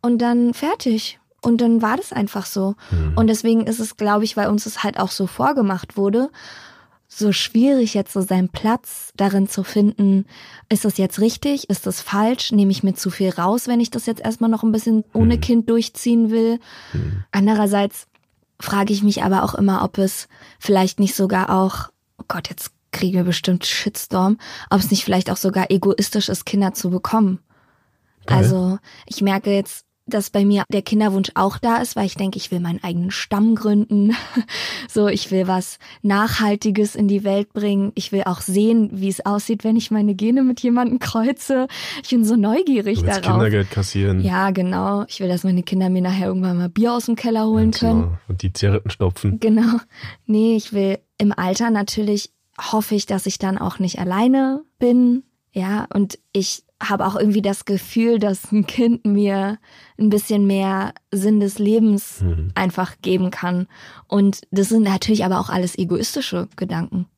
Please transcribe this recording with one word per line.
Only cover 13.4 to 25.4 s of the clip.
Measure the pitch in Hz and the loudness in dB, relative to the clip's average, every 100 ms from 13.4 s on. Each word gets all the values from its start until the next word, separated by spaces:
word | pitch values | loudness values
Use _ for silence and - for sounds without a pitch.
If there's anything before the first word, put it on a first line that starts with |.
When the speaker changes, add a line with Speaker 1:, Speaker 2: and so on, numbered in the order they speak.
| 175 233 - | 0 -2 0
Speaker 1:
wenn | 240 | 0
ich | 233 | 0
das | 240 233 | -4 -6
jetzt | 226 | -4
erstmal | - 226 226 | -4 -2 0
noch | 220 | 2
ein | 226 | 2
bisschen | 220 220 220 214 | 0 2 0 0
ohne | - 226 240 | 2 2 2
Speaker 2:
Mhm. | |
Speaker 1:
Kind | - 233 226 | 2 2 4
durchziehen | 233 226 - - 233 226 | 0 0 -4 0 2 2
will. | 226 226 233 - - - | 2 2 0 -6 -20 -10
Speaker 2:
Mhm. | - - 98 - | -6 -4 -6 -4
Speaker 1:
Andererseits | 196 196 214 208 202 202 - - _ _ _ _ _ | 0 2 2 2 0 -2 -6 -20 _ _ _ _ _
frage | - 202 202 | -6 -2 0
ich | 202 | 2
mich | 208 202 | 2 2
aber | 185 190 | 0 0
auch | 196 - | 0 0
immer, | 196 190 | 0 2
ob | 185 - | -2 0
es | 190 - - - - _ | -2 -2 -14 -20 -20 _
vielleicht | - 196 185 - | 0 2 2 0
nicht | 196 - | -2 0
sogar | 190 190 185 | 0 0 0
auch, | 190 190 - - _ _ _ | 0 0 -2 -10 _ _ _
oh | - | -8
Gott, | - - | -8 -8
jetzt | - - _ _ | -12 -14 _ _
kriegen | - 190 185 | -4 0 2
wir | |
bestimmt | 180 170 - 180 - | 0 0 0 0 0
Shitstorm, | - - - - 190 185 214 - - - | -4 -4 -6 -4 0 2 0 -4 -18 -2
ob | 196 | 0
es | - | 2
nicht | 196 | 0
vielleicht | - 185 185 | 2 0 0
auch | |
sogar | 185 | -2